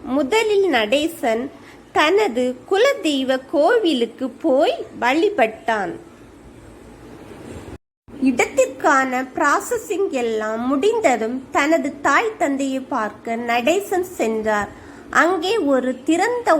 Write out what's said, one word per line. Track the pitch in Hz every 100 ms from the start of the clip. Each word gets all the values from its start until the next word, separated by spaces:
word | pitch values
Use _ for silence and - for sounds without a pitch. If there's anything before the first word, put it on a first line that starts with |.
முதலில் | 240 269 262 440 440 403 381
நடேசன் | 247 214 277 320 - 247 226 277 - - - -
தனது | 370 311 403 415 233 254 254 -
குலதெய்வ | 392 539 - 311 277 262 262 262
கோவிலுக்கு | 294 330 466 359 254 226 - 262
போய் | - 320 262 381 640 - -
வழிபட்டான். | 240 311 403 403 220 220 - 214 175 170 - - - - - - - - - - - - - - - - - - _ _ - -
இடத்திற்கான | 269 - 440 269 262 - 320 269 262 254 262
ப்ராசஸிங் | - - - - 233 - 370 381
எல்லாம் | 262 233 220 214 226 247
முடிந்ததும் | 277 403 466 330 226 220 262 -
தனது | 339 285 330 277 -
தாய் | 311 302 453 -
தந்தையை | 311 269 277 262
பார்க்க | 262 262 208 - 233 233
நடேசன் | 240 240 247 381 392 370 359 -
சென்றார். | 226 220 214 208 196 - - - -
அங்கே | - 320 370 359 453
ஒரு | 285 262 254 247
திறந்த | - 339 440 494 440